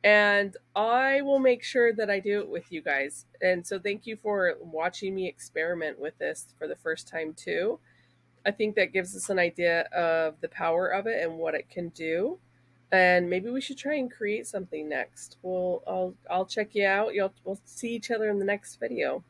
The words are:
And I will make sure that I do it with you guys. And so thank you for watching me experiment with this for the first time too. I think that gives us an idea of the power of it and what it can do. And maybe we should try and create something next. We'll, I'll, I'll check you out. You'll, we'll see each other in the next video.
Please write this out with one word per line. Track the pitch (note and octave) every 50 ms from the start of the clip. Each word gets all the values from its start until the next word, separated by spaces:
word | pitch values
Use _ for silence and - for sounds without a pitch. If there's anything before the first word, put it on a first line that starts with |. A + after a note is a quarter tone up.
| -
And | G3+ G#3+ G#3 G#3 G#3 G3+ G3+ G3+ G3 F#3+ - _ _ _
I | G3 G#3+ A3+ A#3 B3 C4 C4+ C4+ C#4
will | C#4+ C#4 C#4 C4+
make | C4 B3+ B3 A#3+ -
sure | - - B3+ A#3 A#3
that | A3 G#3 A3 G#3
I | G3+ G3
do | F#3+ G#3 G3+ G#3
it | F#3+ -
with | A#2+ E3+ - -
you | F3+ D#3+ -
guys. | - C#3+ C#3 C#3 C#3+ - - - _ _ -
And | - F#3 F#3 F3 F3
so | - G3+ F#3+
thank | F3+ G#3 G3+ G3+ -
you | A#3 A3
for | G#3+ _ G#3+ G#3 G3 F#3 F3 - -
watching | - E3+ D#3+ D#3 E3 F3+ F3+ - G#3 F#3+ F#3+
me | F#3+ F#3 F3+
experiment | C#3+ _ - - _ D#3+ D#3+ E3 F3 E3+ E3 D3+ - -
with | C3+ D3+ - _
this | D#3 D3+ D#3 - - - _ _
for | - D3+
the | D3+
first | - - D#3+ D#3+ - - -
time | - E3 D#3+ D#3 D#3
too. | - - - E3 E3 F3+ G#3+ - - _ _ _ _ _ _ _ _ _ _ _ _ _
I | G3+
think | G#3 - A3 G#3+ G#3
that | G#3+ F#3+ - -
gives | F#3+ F3+ F#3 G3
us | F#3 - -
an | G3+ F#3
idea | F3 E3+ E3+ - F3 E3+ E3+ E3+ - -
of | - E3+ E3+ E3 E3 E3 D#3+ D#3+ D#3 D#3
the | - D#3+
power | - - E3 E3 E3 F3 F#3 -
of | - G3 G3 A3+
it | A3+ G#3+ E3+
and | E3 E3 D#3+
what | E3 D#3+ D#3
it | D3+ - _
can | - F3+ F3 E3+
do. | - - E3 D#3+ D#3+ E3+ G3 C4+ F4+ - _ _ _ _ _ _ _ _ _ _
And | - F#3 F#3 F3+ F3+ F3+ F3+ F3
maybe | F3+ F#3 F#3 A#3
we | A#3+ C4+
should | C4 - C#4 -
try | - C#4 D4+
and | D4+ C4 A#3+
create | - - A3+ G3+ G#3 A3+ A#3
something | - - G3 F#3+ F#3 - D#3 D3+ D3+
next. | D3+ C3+ - - _ - - - - _
We'll, | - F3+ F#3 F#3 F3+ F3+ F3+ - - -
I'll, | F#3+ F#3 F#3 F#3 F#3 _ _ -
I'll | F3 F#3 F#3
check | F#3 - A3+ G#3 G#3 -
you | G#3 G3+
out. | G3 F#3+ G3 G#3+ A3 -
You'll, | G3+ G3 F#3+ G3 _ _
we'll | - G3 G3 _
see | - - - - A#3 A#3
each | A#3 G#3+ -
other | A#3+ A3 A3 G#3+
in | G#3 G3+
the | G3
next | G3 G3+ G3+ - - -
video. | _ - - B3+ - D3+ C3 C#3 - -